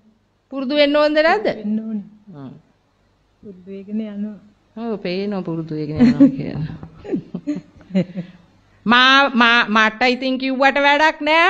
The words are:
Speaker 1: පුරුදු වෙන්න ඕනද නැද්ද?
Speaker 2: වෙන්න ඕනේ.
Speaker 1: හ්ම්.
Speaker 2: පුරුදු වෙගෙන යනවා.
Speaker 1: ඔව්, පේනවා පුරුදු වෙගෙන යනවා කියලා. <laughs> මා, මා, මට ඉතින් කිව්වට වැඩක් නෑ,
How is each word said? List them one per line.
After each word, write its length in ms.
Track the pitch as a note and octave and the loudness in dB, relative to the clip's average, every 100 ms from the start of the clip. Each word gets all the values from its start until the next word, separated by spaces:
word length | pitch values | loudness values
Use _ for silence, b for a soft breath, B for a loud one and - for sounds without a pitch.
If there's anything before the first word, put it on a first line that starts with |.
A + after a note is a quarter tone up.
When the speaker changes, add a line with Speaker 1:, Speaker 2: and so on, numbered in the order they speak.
| _ _ _ _ _ | _ _ _ _ _
Speaker 1:
පුරුදු 240 | C4+ C4 D4 | -8 -2 2
වෙන්න 200 | C#4+ D4 | 4 4
ඕනද 220 | D4+ D4+ | 2 4
නැද්ද? 280 | D#4+ G#4 G#4+ | 2 2 0
Speaker 2:
වෙන්න 280 | A3 G#3 G#3+ | -4 -4 -4
ඕනේ. 280 | A3 G#3+ F3+ - - | -4 -8 -10 -18 -20
Speaker 1:
හ්ම්. 280 | D3+ C3 D3+ _ _ _ _ _ _ _ _ | -18 -18 -18 _ _ _ _ _ _ _ _
Speaker 2:
පුරුදු 260 | G#3+ F#3 F3+ | -20 -20 -16
වෙගෙන 320 | G3 G3 G#3+ | -16 -8 -8
යනවා. 360 | G#3+ G3+ G#3+ G#3 - _ _ | -6 -8 -10 -12 -20 _ _
Speaker 1:
ඔව්, 220 | A3 A#3 G3+ | -12 -8 -6
පේනවා 440 | F#3 F3+ G3+ G3 | -6 -4 -4 -6
පුරුදු 320 | F3 E3 D#3+ | -6 -6 -6
වෙගෙන 220 | D#3 D3+ D#3 | -6 -4 0
යනවා 300 | B3 B3 C4+ | 2 6 4
කියලා. 480 | - - - D#3 - - - G#4 C4 - F3+ C#4+ D4 - - - | 4 -8 -6 -8 -10 -18 -18 -8 -8 -8 -12 -8 -10 -12 -20 -6
<laughs> 480 | F#3 E3+ F#3 F3 - _ _ _ _ | -4 -4 -6 -14 -18 _ _ _ _
මා, 480 | G3+ A#3+ C4 C4+ C#4 | 0 4 6 4 4
මා, 300 | B3 A#3 A#3+ G#3 | 2 4 4 2
මට 360 | A3 A3 G#3+ B3+ | 2 2 2 0
ඉතින් 300 | B3+ C4 C4 | 0 -2 -4
කිව්වට 380 | C4 C4 C4+ C#4+ | -2 2 2 4
වැඩක් 420 | C#4+ D4 D#4 D#4 | 2 4 2 0
නෑ, 260 | D4 D#4+ | 0 4